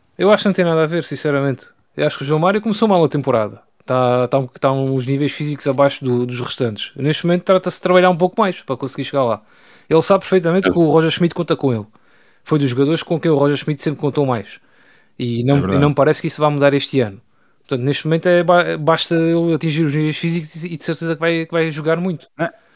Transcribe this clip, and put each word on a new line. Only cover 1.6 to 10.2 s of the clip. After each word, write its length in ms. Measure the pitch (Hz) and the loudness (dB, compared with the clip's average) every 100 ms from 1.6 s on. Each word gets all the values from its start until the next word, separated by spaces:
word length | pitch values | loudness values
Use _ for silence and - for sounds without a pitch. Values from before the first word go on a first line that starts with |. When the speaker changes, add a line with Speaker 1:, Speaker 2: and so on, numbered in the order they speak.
| - _ _ - | -10 _ _ -2
Speaker 1:
Eu 100 | 147 | -2
acho 100 | - | -2
que 60 | |
o 20 | 139 | -2
João 140 | 151 | 2
Mário 200 | 180 208 | 2 2
começou 280 | 220 202 220 | -2 0 2
mal 140 | 180 | 4
a 40 | 147 | 2
temporada. 540 | 147 131 117 104 110 _ _ | 0 0 0 -2 -8 _ _
Tá, 440 | - 127 123 123 123 | -4 0 2 2 2
tá 100 | 139 | 0
um, 80 | 127 | -2
tá 260 | - 135 | -2 -2
uns 340 | 135 135 135 123 | 0 0 -2 -2
níveis 260 | 139 143 | -2 -2
físicos 340 | - 151 143 147 | -2 -6 -4 -2
abaixo 380 | 139 139 - | 2 2 0
do, 220 | 131 123 123 | -2 -2 -2
dos 140 | 120 | -6
restantes. 520 | 117 - 120 104 - - | -8 -4 -4 -4 -12 -4
Neste 300 | 143 151 170 | -2 0 0
momento 180 | 180 | 0
trata-se 320 | - 185 180 - | 0 0 0 -4
de 40 | |
trabalhar 280 | 180 180 185 | 2 4 4
um 60 | 165 | 2
pouco 240 | 180 226 | 0 0
mais 200 | 196 - | -2 -2
para 160 | - 127 | -8 -8
conseguir 280 | 135 - | -8 -8
chegar 200 | 131 139 | -4 0
lá. 180 | 120 104 _ _ - - - | 0 -2 _ _ -20 -14 0
Ele 140 | 160 | 2
sabe 180 | - | 4
perfeitamente 460 | 190 | 2